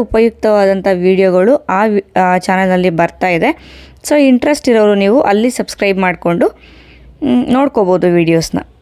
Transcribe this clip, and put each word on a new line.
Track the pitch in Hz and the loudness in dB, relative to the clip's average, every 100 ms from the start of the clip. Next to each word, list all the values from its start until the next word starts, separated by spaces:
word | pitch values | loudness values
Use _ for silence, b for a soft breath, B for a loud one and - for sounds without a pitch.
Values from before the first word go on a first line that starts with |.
| 220 | 0
ಉಪಯುಕ್ತವಾದಂಥ | 226 233 220 220 208 196 196 196 180 | 0 0 0 0 2 2 0 -2 0
ವಿಡಿಯೋಗಳು | 180 190 190 180 202 294 - 190 | 0 2 2 2 2 0 -2 -2
ಆ | 220 | 0
ವಿ-, | 202 - - | -2 -2 -2
ಆ | 185 185 190 | 0 0 -2
ಚಾನಲಲ್ಲಿ | 185 190 185 180 165 | -2 0 0 0 0
ಬರ್ತಾ | 170 - 185 165 | -2 -2 -2 0
ಇದೆ. | 226 - B B B B - | -2 -4 B B B B -2
So, | 294 269 | 2 2
ಇಂಟ್ರೆಸ್ಟ್ | 247 294 294 - | 2 0 -2 0
ಇರೋರು | 226 208 202 | 2 2 2
ನೀವು | 196 254 - | 2 0 0
ಅಲ್ಲಿ | 208 247 - | 0 -2 -4
ಸಬ್ಸ್ಕ್ರೈಬ್ | 190 - 202 190 185 | -10 -4 -2 0 -2
ಮಾಡಿಕೊಂಡು, | 170 170 175 359 | -2 -4 0 -2
ಮ್, | - - - - - - - 277 247 - 247 | -4 -20 -20 -20 -20 -20 -8 -2 -2 0 0
ನೋಡ್ಕೋಬೋದು | 277 233 185 185 180 175 | 0 0 0 0 2 0
ವಿಡಿಯೋಸ್ನ. | 165 165 156 - - _ | 0 0 -2 -8 -10 _